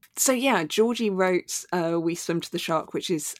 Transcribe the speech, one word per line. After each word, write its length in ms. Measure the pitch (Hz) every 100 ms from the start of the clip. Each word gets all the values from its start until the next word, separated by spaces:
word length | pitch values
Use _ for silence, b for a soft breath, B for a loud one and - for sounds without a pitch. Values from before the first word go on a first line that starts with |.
| - -
So, 160 | -
yeah, 320 | 254 269 208
Georgie 460 | 156 - 226 240 214
wrote, 560 | 185 185 180 - - -
uh, 260 | 180 165 170
We 140 | 165
Swim 260 | 170 - 170
to 120 | -
the 80 | 170
Shark, 340 | - 160 -
which 160 | 147 -
is 260 | 160 - -